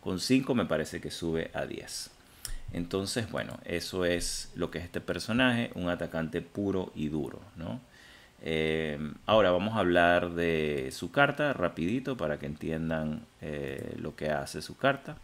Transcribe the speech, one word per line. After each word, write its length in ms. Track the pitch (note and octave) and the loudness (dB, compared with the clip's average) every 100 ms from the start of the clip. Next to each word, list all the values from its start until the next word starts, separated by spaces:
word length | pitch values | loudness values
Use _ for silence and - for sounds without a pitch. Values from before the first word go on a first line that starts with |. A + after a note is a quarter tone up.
Con 180 | - F#2 | -2 -2
cinco 340 | - C3 C3+ | 4 4 4
me 120 | B2 E2+ | 0 2
parece 340 | D#2 D2+ E2+ | 0 0 -4
que 100 | D#2 | -8
sube 400 | - E2+ D#2+ - | -4 -2 0 -2
a 120 | C#2+ C#2 | -4 -6
diez. 460 | - - - - - - - - - - | -6 -8 -10 -10 -16 -20 -16 -8 -6 -6
Entonces, 580 | - F2 F#2+ G2+ - G#2+ | -6 -2 -2 0 -2 -2
bueno, 260 | C2+ A1 - | -4 -4 -8
eso 400 | - E2+ - F#2 | -4 -4 -2 0
es 480 | F2+ F2 F2 - - - | 2 2 0 -4 -8 -4
lo 140 | E2+ | -4
que 100 | D#2+ | -4
es 40 | |
este 160 | F2 F2+ | -6 -6
personaje, 720 | - F2+ - A2+ B2+ A#2 A#2 - | -4 -4 0 2 4 4 0 -2
un 120 | F2+ | -2
atacante 540 | F2 E2 D#2+ D#2+ E2 | 0 -2 -2 -2 -4
puro 500 | E2 - G2+ F#2+ F2+ | -4 -2 0 0 -2
y 140 | - D2+ | -4 -2
duro, 320 | D2+ C2+ - - - | -2 -4 -8 -16 -10
¿no? 240 | D#2+ B2 - - - - - - | -8 -8 -10 -20 -20 -20 -20 -12
Eh, 580 | - D#2+ D#2+ D#2+ D#2 D2 D2+ - - | -2 0 2 2 0 -2 -6 -6 4
ahora 240 | A2 F#2+ | 6 8
vamos 240 | F2+ G2+ A2 | 6 2 2
a 40 | |
hablar 520 | F2+ F2 F2 F2 F2 | 4 8 8 8 4
de 580 | E2+ E2+ D#2+ D2+ D2 C2 | 2 2 4 2 0 -4
su 180 | - - | -6 -4
carta, 440 | - C#3+ - D3 | 4 4 4 -2
rapidito, 640 | C3 F2 E2 E2 B2 C3 B2+ | 2 0 0 0 0 -2 -4
para 200 | D#2+ D2 | -2 -2
que 100 | C#2+ | -4
entiendan, 760 | D2+ D#2+ D#2+ D#2+ D#2+ D#2 D2+ D#2 - | -6 -4 -2 0 -2 -2 -4 -10 -12
eh, 560 | D2+ D2 C#2 C2+ D2 D2+ | -8 -6 -6 -6 -8 -6
lo 200 | D#2+ D2+ | -8 -4
que 120 | D2+ | -2
hace 320 | D2 C#2+ D#2 | -2 -4 -8
su 140 | - - | -10 -2
carta. 400 | C3 C3+ - D#3 | 0 0 -6 -14